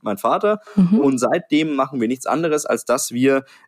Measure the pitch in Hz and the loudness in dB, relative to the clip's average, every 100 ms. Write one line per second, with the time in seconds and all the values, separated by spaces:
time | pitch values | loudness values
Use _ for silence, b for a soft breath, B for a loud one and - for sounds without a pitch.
0 | 107 101 113 175 208 214 B - 180 214 | -8 -4 -2 0 0 -2 B 2 4 4
1 | 277 131 120 180 - 151 160 139 135 139 | 2 2 0 -2 0 0 0 -2 -2 -2
2 | 110 131 - 135 165 151 - 117 - 123 | -4 -4 -4 -2 0 -2 -2 -4 -2 -2
3 | - 120 135 135 131 b | -2 0 2 2 -2 b